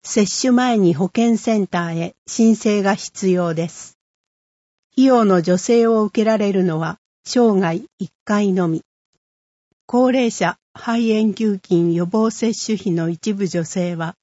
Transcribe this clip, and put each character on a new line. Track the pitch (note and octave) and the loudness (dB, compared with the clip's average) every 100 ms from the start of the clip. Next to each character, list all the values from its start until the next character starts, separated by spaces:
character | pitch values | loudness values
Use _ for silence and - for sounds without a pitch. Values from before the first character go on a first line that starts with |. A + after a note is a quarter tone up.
接 | - A3+ G3+ | -2 -2 0
種 | - C4 | 0 2
前 | B3 B3+ A3+ | 2 2 2
に | F3+ | 2
保 | D3+ F#3 | 2 -2
健 | - A#3 A3+ | 0 2 0
セ | - A3 | 0 -2
ン | F#3 | -2
タ | F3+ E3+ | -4 -4
ー | E3 | -6
へ | F3 _ - | -8 _ -10
申 | - A3+ G#3+ | 2 4 4
請 | A3 G#3 | 2 0
が | G3 G3+ | 0 -2
必 | - - F#3+ | -6 -4 0
要 | F3+ E3+ | 0 0
で | D#3+ E3+ | -2 -6
す。 | - - _ _ _ _ _ _ _ _ _ _ | -10 -20 _ _ _ _ _ _ _ _ _ _
費 | - C4 | 2 4
用 | B3 G#3+ | 4 4
の | F3+ | 2
助 | E3+ F3+ | 2 -2
成 | - A#3 A3+ | 2 2 4
を | A3 | 2
受 | G#3 - | 0 0
け | |
ら | G#3+ A3 | 0 0
れ | G3+ | 0
る | F#3+ | 0
の | F#3 D#3+ | 0 -2
は、 | D#3+ - _ _ - | -6 -10 _ _ -4
生 | B3 A#3 G3 | 2 4 4
涯 | E3+ E3+ C#4 _ | 0 -4 -8 _
一 | F#3 _ | -12 _
回 | - G#3 G#3 | -4 0 2
の | F#3 F3 | 0 0
み。 | D#3+ _ _ _ _ _ _ _ _ _ _ - | -2 _ _ _ _ _ _ _ _ _ _ -4
高 | A#3+ B3+ | 0 2
齢 | C4 A#3+ | 2 -2
者 | - F3 - _ | -2 -4 -4 _
肺 | - - A#3 A3+ | -12 -4 -2 0
炎 | G#3+ A3 | 2 0
給 | F#3+ A3 | 0 -2
付 | G3 _ | -2 _
金 | E3+ E3+ | 0 2
予 | E3+ F3 | 0 -2
防 | A3 A3 | 0 -2
接 | - A3+ | -2 -4
種 | G#3 - G#3+ | -4 -6 -4
費 | G3+ | -2
の | E3+ E3 | -2 -2
一 | E3+ G#3+ | -4 -6
部 | G3+ F#3+ | -4 -4
助 | F3 D#3+ | -4 -4
成 | F#3+ F3 E3+ | -4 -4 -6
は | E3 - | -10 -12